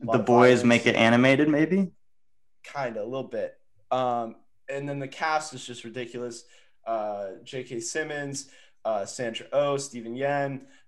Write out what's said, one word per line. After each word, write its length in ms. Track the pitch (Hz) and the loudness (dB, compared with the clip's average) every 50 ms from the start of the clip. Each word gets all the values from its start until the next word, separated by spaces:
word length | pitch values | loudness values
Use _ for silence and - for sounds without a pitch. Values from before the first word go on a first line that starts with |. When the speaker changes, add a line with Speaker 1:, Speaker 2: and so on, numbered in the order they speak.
Speaker 1:
a 40 | - | -6
lot 80 | 113 113 | -2 0
Speaker 2:
The 60 | 113 | 0
Speaker 1:
of 60 | 104 | 4
Speaker 2:
boys 340 | 123 120 120 123 127 127 117 | 6 6 8 10 8 8 8
Speaker 1:
violence. 40 | - | 6
Speaker 2:
make 220 | 120 117 117 - | 4 4 6 4
it 80 | 120 110 | 4 4
animated, 540 | - 113 113 117 120 127 131 135 131 151 151 | 6 6 6 6 6 6 6 6 6 4 4
maybe? 420 | 151 143 156 156 185 196 196 180 - _ _ _ _ _ _ _ _ _ _ _ _ _ _ | 4 2 2 2 2 0 0 -2 -4 _ _ _ _ _ _ _ _ _ _ _ _ _ _
Speaker 1:
Kinda, 400 | - - 143 139 120 110 107 104 | -12 -8 -6 -6 -6 -4 -6 -8
a 20 | |
little 200 | 113 131 135 127 | -6 -6 -8 -8
bit. 340 | 131 - 110 98 - - _ _ _ _ _ _ _ | -6 -6 -6 -6 -6 -10 _ _ _ _ _ _ _
Um, 460 | 127 127 127 123 120 120 117 113 117 - _ _ _ _ _ - | -2 -2 0 0 -2 -2 -4 -6 -10 -16 _ _ _ _ _ -10
and 180 | 139 139 143 143 | -10 -8 -6 -6
then 100 | 143 143 | -8 -8
the 80 | 139 135 | -8 -10
cast 460 | - - 170 160 156 151 151 - - | -8 -6 -2 -2 -2 -2 -4 -6 -12
is 120 | 123 - | -14 -14
just 160 | - 123 117 - | -14 -14 -14 -14
ridiculous. 600 | 120 110 127 123 117 - 123 120 120 113 117 - _ - _ _ _ _ _ _ | -12 -10 -10 -10 -10 -8 -8 -8 -8 -10 -12 -18 _ -20 _ _ _ _ _ _
Uh, 440 | 110 113 110 104 107 104 101 101 98 92 - 107 | -6 -4 -4 -4 -4 -6 -6 -8 -10 -12 -14 -16
J 220 | - - 131 127 | -12 -12 -12 -10
K 160 | - 131 117 | -8 -10 -10
Simmons, 720 | 113 - - 156 156 156 151 147 143 139 139 135 - - - - - _ _ _ _ | -8 -6 -6 -6 -6 -6 -6 -8 -8 -8 -8 -10 -12 -14 -20 -20 -20 _ _ _ _
uh, 200 | 110 110 101 98 | -4 -4 -4 -4
Sandra 400 | - - - 123 117 113 - 120 - - | -6 -8 -6 -6 -6 -6 -8 -12 -4 -2
Oh, 260 | 139 143 143 143 139 | 0 0 0 0 -2
Steven 360 | 139 - - 120 110 113 117 | -4 -8 -10 -12 -10 -10 -8
Yeun, 520 | 127 135 139 143 143 139 139 139 131 - - - - _ | -6 -4 -2 -2 -2 -2 -4 -6 -10 -12 -16 -20 -20 _